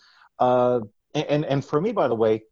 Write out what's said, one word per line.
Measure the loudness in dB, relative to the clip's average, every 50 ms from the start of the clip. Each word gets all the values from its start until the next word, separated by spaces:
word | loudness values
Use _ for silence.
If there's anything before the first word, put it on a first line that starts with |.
| _ _ _ _ -20 _ _ -2
Uh, | 0 2 2 2 2 2 0 -2 -4 -8 -14 _ _ _ -6
a-, | -6 -2 -2
and, | -2 -2 -2
and | -2 -2 -4 -2
for | -2 -2 -2
me, | -2 -2 -2
by | 0 0 0
the | 0
way, | 2 2 2 2 0 -2 _